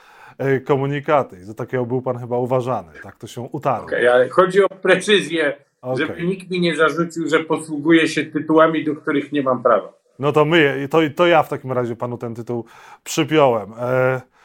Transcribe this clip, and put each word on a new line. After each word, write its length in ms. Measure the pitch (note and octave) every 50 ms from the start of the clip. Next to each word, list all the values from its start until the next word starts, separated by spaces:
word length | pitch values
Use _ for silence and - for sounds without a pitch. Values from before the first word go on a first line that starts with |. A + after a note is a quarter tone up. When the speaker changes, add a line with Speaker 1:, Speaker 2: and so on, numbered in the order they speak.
| _ _ - - - - - -
Speaker 1:
e, 220 | C3 C3+ C3+ B2+
komunikaty. 760 | C3+ - D3 C3+ C3+ C#3 C#3+ C#3+ C#3+ - D3+ C#3 B2 - G2
I 80 | F2 F2+
za 100 | G2+ A2
takiego 320 | - B2 - - B2+ B2
był 160 | A2+ B2+ C3
pan 160 | B2+ C3 B2 A#2+
chyba 200 | B2 A#2 A#2+ B2
uważany. 540 | B2+ A#2 C3+ C3 A#2 B2+ B2 G#2 F2+ D#2+ D2+ - -
Tak 140 | G2 - -
to 100 | - G#2+
się 140 | - B2
utarło. 440 | A#2+ C3+ - D3 - C#3+ B2 G#2 F2+
Speaker 2:
Okej, 220 | - - - A#2 B2
ale 220 | B2 B2+ B2 -
chodzi 340 | - F3 F#3+ F3+ F#3 G3+ G3
o 60 | F#3
precyzję, 840 | F#3 - - F#3+ F#3 F3+ - G3+ G#3 F#3 D3 C#3+ E3 E3 D3+ C#3+ C3 - _ _ _ _
Speaker 1:
Okej. 260 | - B2+ C3 C3+ D#3 -
Speaker 2:
żeby 160 | - E3 E3+
nikt 280 | F3+ G3 F#3 - E3
mi 80 | F#3 F3+
nie 160 | F3 E3+ D#3
zarzucił, 540 | D3 D#3+ D3+ C#3+ E3 E3+ E3+ - E3 D#3+ C#3+
że 100 | D#3 D#3
posługuję 680 | D#3+ - D#3+ D3 - - D#3 C#3+ C#3 E3 E3+ E3 D#3 -
się 180 | - D#3+ C#3+
tytułami, 580 | - - D3+ D#3 D#3 D#3 D#3 D#3+ D#3+ D#3+ D#3 C#3+
do 120 | D3+ C#3+
których 360 | - - D#3+ D3 C#3+ C#3 -
nie 120 | D3 D3 C3
mam 200 | C3 B2+ A#2+ A#2
prawa. 300 | A#2+ A2+ G2 - - - _ _ _ _ -
Speaker 1:
No 120 | C3 D3
to 140 | C3+ D3+ D3
my, 420 | D3+ E3+ E3+ D3 C#3 C3 C3+ C#3 C3+
to, 80 | D3+ E3 D#3+ D3+ -
to 120 | - F3 E3+
ja 160 | E3+ D#3 C3+
w 60 | -
takim 220 | C#3+ - - C3
razie 240 | B2+ B2 B2 A#2 A#2
panu 220 | G#2+ B2+ A#2+ A#2+ G#2+
ten 180 | B2 A#2 A2+
tytuł 300 | A#2 A2+ - B2 A#2 A2 - - - - - - _ -
przypiąłem. 680 | - - E3 D3+ B2+ D3+ D#3 C#3+ C3 A#2 A2 G2 G2 A2+ A#2
E, 420 | B2 B2 B2+ C3 B2+ B2+ C3 B2+ - _ _ _ _